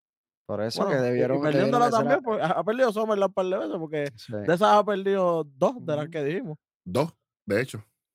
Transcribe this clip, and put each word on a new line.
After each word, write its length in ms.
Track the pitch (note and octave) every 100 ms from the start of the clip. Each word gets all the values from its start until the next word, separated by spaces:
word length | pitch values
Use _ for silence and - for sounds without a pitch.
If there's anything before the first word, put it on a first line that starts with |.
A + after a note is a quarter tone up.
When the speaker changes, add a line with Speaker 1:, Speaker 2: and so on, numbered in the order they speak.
| _ _ _ _ -
Speaker 1:
Por 160 | G2+
eso 220 | A2+ E3+
Speaker 2:
Bueno, 140 | G3 C#3
Speaker 1:
que 40 |
Speaker 2:
y, 80 | B2
Speaker 1:
debieron, 280 | B2 B2 C#3
Speaker 2:
y 40 |
perdiéndola 440 | D3+ D3 G#3+ A#3+ A#3+
Speaker 1:
debieron 220 | A3+ -
hacer 120 | C#4
Speaker 2:
también, 0 |
Speaker 1:
a 20 |
Speaker 2:
porque 220 | B3 G#3+
ha, 160 | D#3+ E3+
ha 40 |
perdido 300 | G#3 A#3+ B3+
SummerSlam 360 | G#3 A3 G#3 G3
un 40 |
par 120 | G3 F#3
de 120 | G3
veces, 180 | - F#3+
porque 340 | D#3+ D3+ C#3+ A2+
Speaker 1:
Sí. 180 | -
Speaker 2:
de 100 | G#2 G#2
esas 80 | F3
ha 220 | G#3 G#3 G3+
perdido 580 | G3 G3 G3 F3 E3
dos 420 | D3 C3+ F#3+ B3 E3+
de 100 | D3
las 80 | D3+
Speaker 1:
Ujú. 60 |
Speaker 2:
que 120 | E3
dijimos. 340 | C#3+ F#3 G#3 D3+ _ _ F#2
Speaker 3:
Dos, 280 | A2+ E3 - _ _ -
de 160 | G#2
hecho. 220 | C3 A2 - _ _